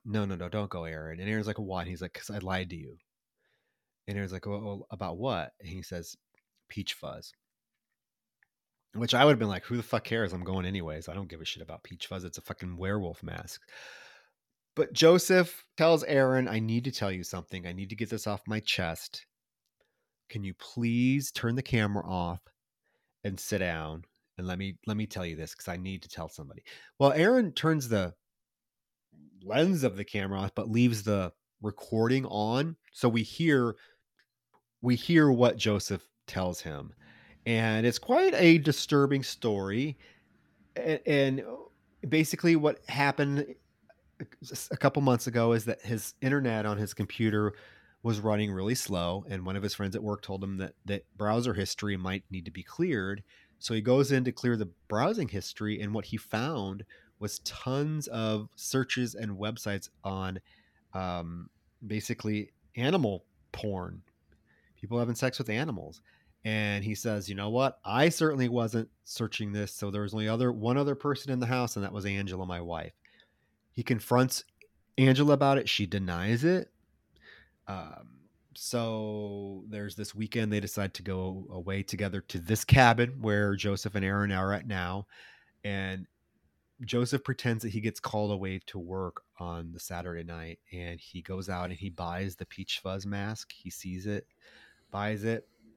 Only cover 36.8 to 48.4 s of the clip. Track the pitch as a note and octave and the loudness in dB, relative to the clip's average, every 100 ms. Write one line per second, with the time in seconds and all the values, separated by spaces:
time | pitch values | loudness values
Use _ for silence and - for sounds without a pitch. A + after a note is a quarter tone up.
36.8 | D2 - - - - - - A2+ A2+ A2 | -12 -18 -20 -20 -20 -10 0 2 4 4
37.8 | A#2 A#2 - C4+ F#4+ - E3+ E3 D3+ - | 4 2 2 4 6 8 10 10 6 0
38.8 | - C#3+ C#3 C#3 B2+ - A#2 G2+ G2 G#2+ | 4 4 6 2 -2 -4 0 0 0 -2
39.8 | D3+ C3+ - _ _ _ _ _ _ - | -2 -6 -14 _ _ _ _ _ _ -6
40.8 | E3 D3+ - C#3+ C3+ C3+ C#3 B3+ - _ | -2 -2 2 4 4 2 -4 -12 -16 _
41.8 | _ - C3+ D#3 D#3 D#3+ F3 E3 D3+ - | _ -12 0 2 2 2 4 6 4 0
42.8 | - C#3+ C#3+ C#3 C#3+ C#3 C#3+ - _ _ | -4 2 2 4 2 2 -2 -8 _ _
43.8 | _ _ _ - - - - - - - | _ _ _ -14 -14 -14 -14 -12 -8 2
44.8 | C#3 C#3+ C#3 A#2+ - A#2 A#2 A#2 G#2+ - | 2 4 4 4 2 2 4 4 0 -4
45.8 | G2+ A2+ - - C3 C#3+ B2+ A2 G#2+ G#2 | -4 -6 -6 -4 0 2 2 0 0 -2
46.8 | G#2 - G2+ - A2 G#2 G#2 - - - | -2 -4 -6 0 2 4 2 -2 -18 -20
47.8 | _ _ A#2 G#2 A2 G#2 | _ _ -2 0 2 2